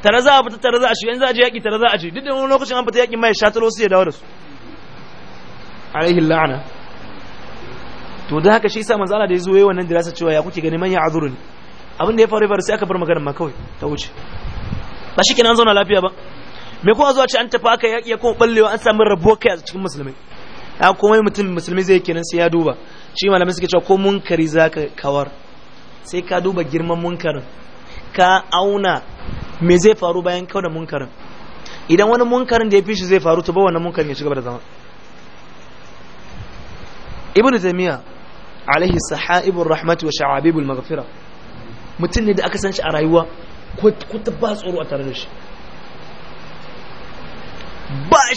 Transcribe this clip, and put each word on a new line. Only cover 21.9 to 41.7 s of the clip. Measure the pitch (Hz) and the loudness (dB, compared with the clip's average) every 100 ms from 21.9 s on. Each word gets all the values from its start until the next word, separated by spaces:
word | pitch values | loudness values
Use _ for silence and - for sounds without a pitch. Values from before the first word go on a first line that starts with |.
| 185 | 4
kenan | 180 165 | 4 -4
sai | 165 170 | -2 2
ya | 170 | 4
duba. | 165 156 123 - - - | 4 2 -2 -12 -18 -12
Shi | - 196 | -2 2
malamai | 185 180 | 4 4
suke | 180 175 | 0 2
cewa | 180 | 2
ko | 165 190 | 4 4
munkari | 196 202 - 170 160 | 4 0 0 0 2
za | 156 160 | 4 4
ka | 156 147 | 2 -6
kawar, | - 139 143 139 - - - - - - - | -4 -2 -2 -2 -10 -18 -18 -18 -18 -18 -16
sai | - 175 | -8 -6
ka | 175 175 | -2 0
duba | 180 175 | 0 0
girman | 151 160 170 170 | -2 -2 0 -2
munkarin. | 175 175 165 143 123 - - - - - - | -2 -2 -2 -4 -8 -16 -16 -16 -14 -14 -8
Ka | - 180 185 - | 4 6 6 2
auna | 175 202 202 190 147 - - - - - - | 0 2 2 0 0 -4 -12 -10 -8 -10 0
me | 170 175 | 6 8
zai | 202 | 8
faru | 214 175 175 | 6 2 0
bayan | 175 180 180 | 0 -2 -4
kau | 196 | -4
da | 175 | -4
munkarin. | 160 160 147 127 - - - - - - - - | -6 -6 -6 -8 -12 -14 -14 -14 -12 -12 -12 4
Idan | 175 208 | 6 6
wani | 240 | 4
munkarin | 240 247 247 233 226 | 4 2 4 2 6
da | 196 | 4
ya | |
fi | 185 | 4
shi | 208 | -4
zai | 180 190 | 4 4
faru, | 170 165 | 6 2
to | 170 | 2
ba | 175 | 4
wannan | 190 165 | 4 2
munkarin | 170 165 151 | -2 -2 -2
ya | |
ci | 135 | -2
gaba | 143 | -2
da | 135 | -2
zama. | 123 120 - - - - - - - - - - - - - - - - - - - - - - - - - - - | -4 -10 -14 -18 -18 -18 -18 -18 -18 -18 -18 -16 -16 -16 -16 -16 -16 -14 -14 -12 -12 -12 -14 -12 -12 -12 -12 -10 0
Ibn | - 254 233 | 4 4 4
Taymiyyah, | 180 180 180 135 - - - - - - - | 0 0 -2 -2 -8 -16 -16 -16 -16 -12 0
alaihi | 147 185 170 - | 2 4 0 -2
sahaibur | 147 - 175 190 175 160 | -6 0 2 2 0 0
rahmati | 156 165 170 | 0 2 0
wa | 156 | -2
sha'abibul | 139 139 139 160 160 | -2 0 2 2 0
maghfira. | 139 127 127 151 120 - - - - - - | -2 -6 -6 -8 -8 -16 -16 -16 -16 -16 -14